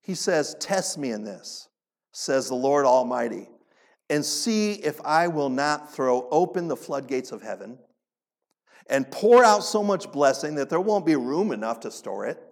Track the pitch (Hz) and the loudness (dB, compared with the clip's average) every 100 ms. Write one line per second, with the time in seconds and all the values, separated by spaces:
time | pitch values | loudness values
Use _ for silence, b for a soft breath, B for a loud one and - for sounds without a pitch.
0 | - 185 - 165 143 - - 196 - - | -8 -4 0 2 0 -6 -2 -2 -2 -6
1 | 135 107 107 92 - - - _ _ _ | -6 -6 -8 -12 -14 -18 -20 _ _ _
2 | _ - - 175 135 127 135 143 135 127 | _ -12 -2 -2 0 -2 2 4 6 4
3 | 123 123 120 104 - _ b b b b | 2 -2 -4 -6 -12 _ b b b b
4 | _ 147 147 - - 220 208 208 151 147 | _ -2 -2 -4 -2 0 -2 -2 -6 -6
5 | - 156 175 156 139 131 147 147 147 - | 0 2 2 0 -2 0 0 -2 -6 -4
6 | 131 127 123 156 175 185 170 139 - 139 | 0 0 2 0 2 -2 -6 -8 -6 -8
7 | 131 127 127 107 107 92 98 131 _ _ | -4 -6 -6 -12 -10 -12 -12 -18 _ _
8 | _ _ _ _ _ _ b b _ 135 | _ _ _ _ _ _ b b _ -2
9 | 131 - 208 240 240 208 - 214 202 190 | -2 0 8 8 10 6 2 -2 0 -2
10 | - 139 143 135 151 151 135 160 196 208 | -2 2 2 2 -4 -4 -2 0 2 0
11 | 170 151 123 151 208 113 110 117 113 - | 2 0 0 -2 -2 -2 -4 -6 -8 -12
12 | - 101 104 - - | -10 -6 -6 -8 -14